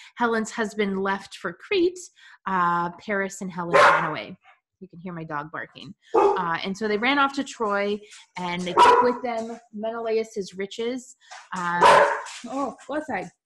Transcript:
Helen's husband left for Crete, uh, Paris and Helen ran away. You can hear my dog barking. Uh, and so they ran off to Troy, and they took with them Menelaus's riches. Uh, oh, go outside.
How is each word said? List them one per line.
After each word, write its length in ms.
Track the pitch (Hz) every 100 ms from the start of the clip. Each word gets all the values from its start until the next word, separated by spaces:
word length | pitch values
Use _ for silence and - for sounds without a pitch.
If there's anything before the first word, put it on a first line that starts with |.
| - -
Helen's 360 | 240 226 220
husband 500 | - 214 214 202 190
left 360 | 196 196 - -
for 160 | 190
Crete, 440 | 170 - 403 349 359 - _ - - 196
uh, 460 | 185 175 175 175 170
Paris 380 | - 202 190 -
and 100 | 190
Helen 220 | 170 170
ran 320 | 554 - - 170
away. 320 | 147 107 185 _ _ _ -
You 60 | 185
can 120 | 175
hear 140 | 185
my 100 | 170
dog 280 | 160 147 156
barking. 440 | 147 - - 139 - _ -
Uh, 420 | 403 392 170 165
and 140 | 196 190
so 100 | 220
they 100 | 208
ran 200 | 247 285
off 160 | 277 277
to 60 |
Troy, 560 | 269 - 214 202 202 208 208 - - -
and 240 | 180 175
they 120 | 180
took 280 | 185 - 240
with 180 | 247 240
them 360 | 247 226 226 233 _
Menelaus's 800 | 208 220 233 226 220 220 214 185
riches. 640 | 185 196 - 233 254 - - - - - 185
Uh, 220 | 175 175 - - - - - - 240
oh, 260 | 269 262 - -
go 100 | 294
outside. 340 | 302 196 180 _